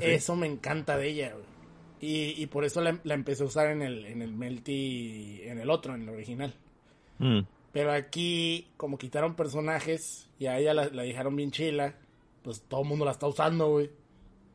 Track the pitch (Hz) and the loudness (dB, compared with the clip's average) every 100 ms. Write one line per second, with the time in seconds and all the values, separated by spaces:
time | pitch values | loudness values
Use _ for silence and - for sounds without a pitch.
0 | 165 165 139 175 165 139 - 156 147 143 | 6 4 4 0 0 -2 -2 -2 0 0
1 | 143 151 131 - - - - - - - | 0 -2 -4 -6 -16 -20 -20 -20 -20 -8
2 | 151 156 151 156 147 143 147 170 165 170 | -2 0 0 -2 -4 0 0 2 2 0
3 | 160 147 135 135 139 131 151 151 139 120 | -2 -2 -2 -2 0 2 2 2 -2 -4
4 | 104 113 113 110 123 127 120 139 135 123 | -8 -8 -6 -6 -6 -6 -4 -4 -2 -4
5 | 117 107 104 101 104 120 123 165 135 127 | -6 -8 -12 -12 -10 -6 0 0 0 -8
6 | 110 110 107 123 139 - - - _ _ | -8 -8 -8 -6 -6 -8 -20 -20 _ _
7 | _ - 131 110 98 - - 147 147 147 | _ 0 4 4 2 -6 -8 0 2 2
8 | 139 165 175 170 165 170 - _ 151 139 | 0 -2 0 0 0 -2 -6 _ -6 -6
9 | 131 147 160 170 151 143 151 160 143 160 | -4 0 0 0 -2 0 0 0 0 -2
10 | - - - - 135 127 151 151 143 131 | -4 -12 -16 -6 -2 2 4 4 2 -2
11 | 123 123 131 143 143 143 160 147 143 - | -6 -2 -2 0 -2 0 0 0 0 -4
12 | - _ _ _ - 110 - 131 143 147 | -18 _ _ _ -12 -12 -4 -2 0 2
13 | 147 127 143 139 156 165 156 147 147 - | 2 2 -2 2 4 6 6 6 4 -4
14 | - - - - - | -20 -20 -20 -20 -20